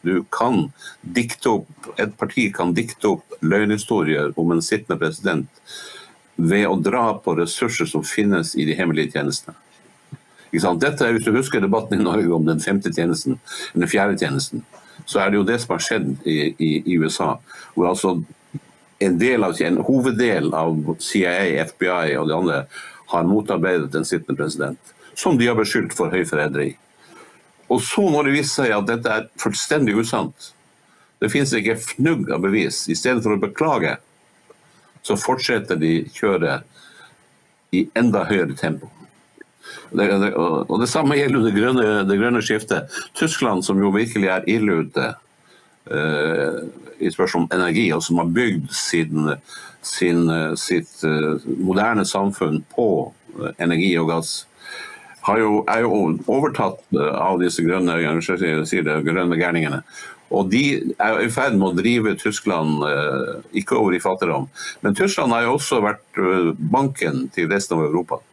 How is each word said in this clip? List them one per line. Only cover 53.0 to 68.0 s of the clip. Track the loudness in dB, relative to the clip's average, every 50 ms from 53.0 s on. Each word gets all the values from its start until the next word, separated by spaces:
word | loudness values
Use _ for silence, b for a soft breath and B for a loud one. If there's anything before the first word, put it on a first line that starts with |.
| -2 -6 -12 _ _ -18 -12
eh, | -10 -10 -10 -6 -2
energi | -2 0 2 2 2 2 2 2
og | 0 0 0
gass, | -2 -4 -4 -8 -10 -12 _ B B B B B B B B B B B B B B -2
har | 0 2 2
jo, | 2 2 2 2 2 0
er | 0 0 2
jo | 2 2 2 2 2 0 0 0 0 0
overtatt, | 2 2 0 0 0 -2 -2 -2 -6 -6 _ -2
eh, | 0 0 0 0 0 0 0
av | 2 2
disse | 2 0 0 0 0
grønne, | 2 2 2 2 2 2 0
jeg | 0 0 0 0 0 -2 -2 0 0 0 0 0 0 0
sier | 0 0 0
det, | 0 0 0 0
grønne | 0 0 2 2 2 2 2
gærningene. | 2 2 2 0 0 0 -2 -6 -8 B B B B B B B B _ 0
Og | 0 2 2
de | 2 2 2 2 0 0 -2 -4 -2 0
er | 0 0 2
jo | 0 0
i | 0 0
ferd | 0 0 2 4
med | 4 2 2
å | 2
drive | 2 2 2 2 4 2 0 -2 0
Tyskland, | -2 -4 -4 -2 -2 -2 0 0 0 0 0 0 0
eh, | 0 0 0 0 -2 -2 -2 -4 -4 -8 -10 -12 -6 -6 -6
ikke | -2 0 2
over | 2 4 2 2
i | 2 0
fattigdom. | -2 0 0 0 0 0 -2 -4 -6 B B B B B B
Men | 0 0 2
Tyskland | 2 2 0 2 0 2 2 2
har | 2 2
jo | 2 2
også | 0 0 0 0 2 2
vært, | 0 -2 -4 -10 _ -4
eh, | 0 2 2 4 4 2 2 0
banken | 0 -2 0 2 2 2 0 -2 -2 -2 -2 -2 -2 -6 -4 -2
til | -2 0 0
resten | 0 -2 0 -2 0
av | 0 0
Europa. | 0 0 -2